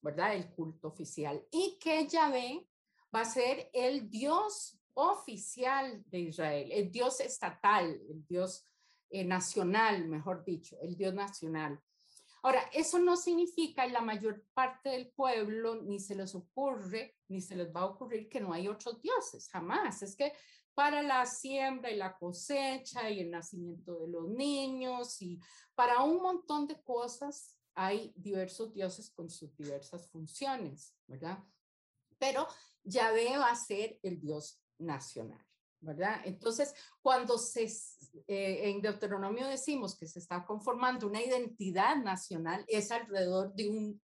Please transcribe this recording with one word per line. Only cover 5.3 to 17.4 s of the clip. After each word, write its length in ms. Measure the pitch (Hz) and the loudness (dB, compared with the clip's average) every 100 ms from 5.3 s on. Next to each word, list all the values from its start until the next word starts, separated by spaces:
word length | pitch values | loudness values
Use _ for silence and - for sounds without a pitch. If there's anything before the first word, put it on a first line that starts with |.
| 214 - - 254 269 269 214 196 | -10 -10 -2 2 2 0 -6 -8
de 140 | 180 | -4
Israel, 500 | 170 156 156 147 139 | -4 -2 0 0 0
el 200 | 208 190 | 0 0
Dios 300 | 180 247 254 | 2 2 2
estatal, 800 | 539 - 185 - 202 208 170 151 - | -4 -2 -4 2 4 6 4 -2 -8
el 180 | 156 147 | -14 -4
Dios, 400 | 175 185 - _ _ _ _ _ | -2 -2 -4 _ _ _ _ _
eh, 160 | 190 | -4
nacional, 840 | 180 185 180 - 180 208 220 202 165 | 0 0 0 0 4 6 6 4 0
mejor 360 | 151 151 180 | -2 -2 -4
dicho, 320 | - 170 - - | -4 -6 -6 -10
el 140 | 160 175 | -8 -2
Dios 180 | 190 | -2
nacional. 640 | 185 202 - 160 160 151 147 _ _ _ - _ - | 0 -4 -6 -4 -2 -2 -6 _ _ _ -20 _ -2
Ahora, 260 | 254 254 - | 4 4 2
eso 260 | - 320 359 | 0 2 6
no 180 | 349 359 | 6 6
significa, 680 | 359 339 349 - 320 - 247 | 4 4 4 2 0 2 2
y 60 | |
la 80 | 240 | 2
mayor 440 | 226 214 220 208 - | 0 0 -2 -4 -6
parte 380 | - 262 - 277 | 2 2 2 -4
del 220 | 254 247 | -4 -6
pueblo 640 | - 262 233 208 220 226 226 | 2 2 4 2 0 0 -2
ni 180 | 196 202 | -4 -6
se 140 | 196 | -4
les 200 | 202 190 | -6 -4
ocurre, 840 | 190 180 - 277 240 190 220 254 _ _ | -8 -8 -2 0 0 -4 -6 -6 _ _
ni 120 | 190 | -8